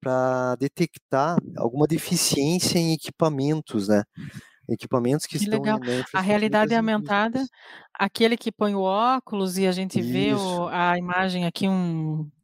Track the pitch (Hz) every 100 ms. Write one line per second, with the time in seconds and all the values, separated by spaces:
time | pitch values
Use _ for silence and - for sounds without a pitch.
0 | 131 127 127 127 127 123 139 - 165 -
1 | - 135 147 175 - - 117 131 147 165
2 | - 170 - - 139 180 - 175 165 160
3 | - - 160 143 139 156 - 110 98 104
4 | 104 - - - - _ - 117 - 127
5 | 120 147 - 160 202 214 214 214 123 123
6 | 131 190 185 208 214 208 214 233 220 214
7 | 208 202 220 254 262 - - - - -
8 | 196 - 226 233 226 - 208 202 190 196
9 | 240 262 - 202 190 180 190 180 185 190
10 | - 262 - - 185 175 175 175 175 180
11 | 180 180 190 180 175 - 196 190 175 160
12 | 156 156 147 -